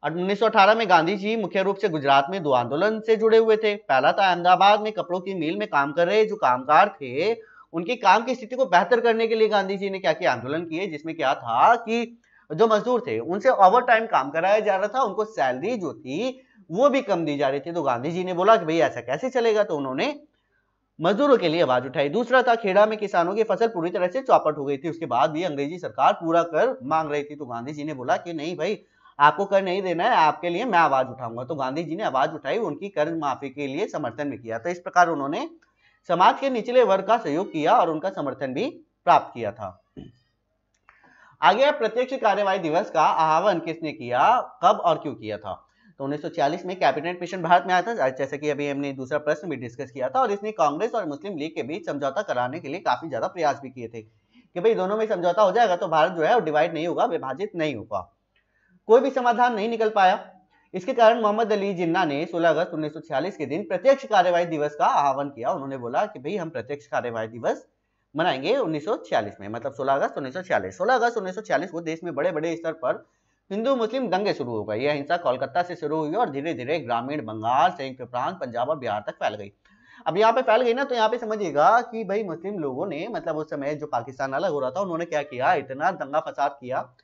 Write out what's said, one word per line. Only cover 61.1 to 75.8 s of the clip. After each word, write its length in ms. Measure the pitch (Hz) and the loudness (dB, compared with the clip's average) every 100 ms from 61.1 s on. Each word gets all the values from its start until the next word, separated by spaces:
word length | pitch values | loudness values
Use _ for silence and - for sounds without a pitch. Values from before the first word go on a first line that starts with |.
| 240 | 6
मोहम्मद 300 | 214 214 226 | 2 0 0
अली 220 | 208 196 | 0 -2
जिन्ना 320 | 180 170 170 175 | -2 0 0 0
ने 200 | 139 170 | -2 -4
सोलह 240 | 175 165 | 0 2
अगस्त 220 | 156 175 | 2 0
उन्नीस 200 | 156 156 | -4 -6
सौ 60 | 151 | -8
छियालीस 380 | 147 135 165 196 | -6 -4 -4 -6
के 80 | 143 | -6
दिन 180 | 151 | -6
प्रत्यक्ष 420 | 208 185 185 269 226 | -4 0 2 2 2
कार्यवाही 400 | 214 180 175 175 | 2 4 2 0
दिवस 300 | 160 147 151 | -2 -4 0
का 100 | 190 | 0
आह्वान 440 | 254 143 135 143 | 2 2 0 -4
किया। 220 | - 123 | -6 -4
उन्होंने 260 | 180 139 135 | -4 -6 -8
बोला 280 | 120 131 208 | -4 -4 -4
कि 140 | 147 | -6
भाई 180 | 135 202 | -8 -8
हम 120 | 160 | -8
प्रत्यक्ष 380 | 131 113 147 - | -10 -10 -12 -6
कार्यवाही 400 | 143 120 113 110 | -6 -4 -6 -8
दिवस 400 | 113 139 254 - _ _ _ _ 143 | -6 -6 -6 -10 _ _ _ _ -4
मनाएंगे 420 | 175 135 143 262 | -2 -2 -2 -2
उन्नीस 280 | 196 156 151 | -2 -4 -4
सौ 120 | 247 | -6
छियालीस 360 | - 147 104 98 | -2 -4 -4 -10
में, 60 | 98 | -12
मतलब 260 | 113 117 | -8 -10
सोलह 200 | - 135 | -6 -2
अगस्त 240 | 139 202 - | -2 -2 -6
उन्नीस 160 | 135 | -10
सौ 80 | 135 | -10
छियालीस। 360 | 185 123 92 - | -2 -2 -2 -6
सोलह 180 | 196 247 | 0 2
अगस्त 220 | 233 226 | 2 -2
उन्नीस 180 | 185 185 | -8 -10
सौ 60 | |
छियालीस 300 | - 165 185 | -2 -2 -2
को 100 | 170 | -8
देश 180 | 165 160 | -8 -8
में 120 | 175 143 | -8 -2
बड़े-बड़े 400 | 170 165 160 165 | -2 -2 -4 -6
स्तर 180 | 165 | -6
पर 320 | 156 127 165 - _ _ _ _ | -6 -4 -4 -6 _ _ _ _
हिंदू 240 | 196 226 269 | -4 0 0
मुस्लिम 320 | 220 247 247 | 0 -4 -2
दंगे 260 | 185 202 | -2 -2
शुरू 180 | 165 123 | -4 -4
हो 120 | 113 | -6
गए। 140 | 101 107 | -4 -4
यह 160 | 139 | -2
हिंसा 240 | 147 135 175 | -2 -2 -2
कोलकाता 460 | 151 123 131 175 | -2 -2 -2 -4
से 120 | 175 | -4
शुरू 220 | 175 | -6